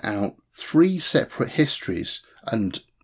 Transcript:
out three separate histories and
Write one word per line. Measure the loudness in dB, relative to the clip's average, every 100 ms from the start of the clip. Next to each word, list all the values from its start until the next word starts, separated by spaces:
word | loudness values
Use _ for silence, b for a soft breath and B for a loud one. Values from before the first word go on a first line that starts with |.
out | -2 -2 -4 -4 _
three | -16 0 4 4 4
separate | 0 0 0 -4 -4
histories | 2 0 0 -4 -4 -4 -8 b b -4
and | -2 -2 -4 -12 _